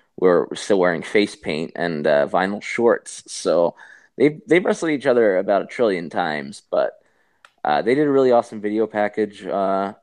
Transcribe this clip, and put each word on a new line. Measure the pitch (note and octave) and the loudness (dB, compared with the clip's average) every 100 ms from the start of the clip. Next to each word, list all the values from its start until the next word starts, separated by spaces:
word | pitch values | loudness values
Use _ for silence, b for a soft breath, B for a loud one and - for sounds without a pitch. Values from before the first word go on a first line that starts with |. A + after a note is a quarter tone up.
| b - | b 0
were | F#2 E2+ - | 2 4 0
still | F2+ - G2 | -6 0 2
wearing | F2+ D#2+ | 2 0
face | - G#2+ G#2 - | -2 0 0 -4
paint | - D#2 E2 - | -8 -6 -6 -6
and, | E2+ D#2 D#2 | -4 -2 2
uh, | C#2+ C#2+ | 2 2
vinyl | F2+ F#2+ G#2 | 0 -2 -4
shorts. | - - A#2 - - - - | -6 0 2 2 -2 -18 -16
So | - F#2 E2 E2+ B B B B - | -6 0 2 0 B B B B 0
they've, | C#3+ D3+ - | 0 0 0
they've | E3+ | 2
wrestled | A3 G#3+ E3 | 2 -2 -2
each | C#3+ C3+ | 0 2
other | B2 G#2+ F#2 | 2 4 2
about | G2 G2 | 0 -2
a | E2+ | -2
trillion | - A#2 F2+ E2 | -2 0 -2 -4
times, | G#2 E2+ D2+ C#2 - - | -4 -4 -4 -8 -14 -4
but, | - B1+ - b b b b b _ | -2 -2 -6 b b b b b _
uh, | - D2 | -2 0
they | F#2+ | 2
did | C3+ D3 | 2 2
a | |
really | C3+ C3 | 4 4
awesome | A#2 - A2 | 4 2 -6
video | G#2 A2 A2 | -4 -2 -2
package, | G#2 G#2 - G#2 G2+ | -2 -2 -2 -4 -6
uh, | F#2+ G2 G2 G2 G2 G#2 | -6 -2 -2 -2 -4 -8